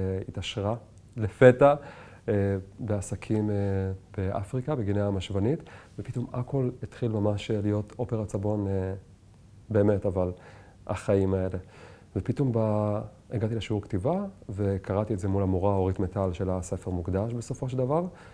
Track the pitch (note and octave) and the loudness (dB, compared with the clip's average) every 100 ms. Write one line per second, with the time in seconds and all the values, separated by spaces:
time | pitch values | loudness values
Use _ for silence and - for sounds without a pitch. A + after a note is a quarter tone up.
0 | F#2+ F#2+ - - - - G2+ A#2 - - | -2 -2 -6 -8 -6 -2 -2 -2 -8 -20
1 | - - G#2 - B2+ B2+ C#3+ D3 - - | -14 -6 -6 8 10 10 6 6 -2 -18
2 | - - - G#2 G2 G2 F#2 - G#2+ G#2 | -20 -10 0 2 2 0 -4 -10 -4 -4
3 | - G2 - G#2+ G#2+ G2+ G2+ F#2+ F#2+ F#2+ | -4 -8 -2 0 0 0 0 0 -2 -6
4 | - - F#2+ G2 G2 B2+ B2+ D3 G2+ G2+ | -10 -6 -4 -4 -4 -6 -4 -2 0 0
5 | G2+ G2 F2 F#2+ G#2+ D#3+ - - - - | 0 -2 -2 0 2 0 -4 -20 -16 -12
6 | - B2 A#2+ B2+ B2 C#3 B2+ B2+ - - | -8 -6 -4 -6 -2 -2 -2 -4 -12 -4
7 | A#2+ G#2+ G#2 G#2 - G#2+ G#2 G#2 G#2 - | -2 2 2 0 0 0 2 0 -2 -6
8 | B2 A2 G#2 G#2 G#2 G#2 G2 G2 F#2+ F#2+ | -4 -2 -2 -2 -2 0 0 0 -2 -6
9 | - - - - - - - G#2+ G#2 G2 | -12 -20 -20 -20 -20 -20 0 4 6 4
10 | G2+ F#2 F2+ F2+ - - - - - - | 2 0 0 -2 -14 -20 -20 -16 -6 -4
11 | - G2 F#2+ F#2+ F#2 F#2 - - - - | 2 4 4 2 0 -4 -10 -18 -20 -20
12 | - G2+ - - C3+ A2+ A2 G#2 G#2+ G#2 | -6 -4 -2 0 2 2 2 2 0 -2
13 | A2+ - - G#2+ G#2+ A2+ - G#2 - G2 | -6 -14 -8 -2 -2 -2 -2 -2 -2 -2
14 | A#2+ F#3 G3+ - - G2 G2+ G2 - G2 | 0 -2 -4 -10 -10 -2 0 0 0 0
15 | G#2+ G#2 G2 G2+ F#2+ F#2+ G2 G2 F#2 F#2 | 0 -2 0 2 2 2 2 2 2 0
16 | F2+ G#2 F#2+ F2 F#2+ F#2 F2+ F#2 - F2+ | -2 0 -2 -2 -2 -2 -4 -6 -4 -4
17 | F2 F#2 A2+ A#2+ - C3 B2+ B2+ B2+ D#3 | -2 -2 -2 -4 -8 -6 -4 -2 0 0
18 | F3+ - - | -2 -8 -20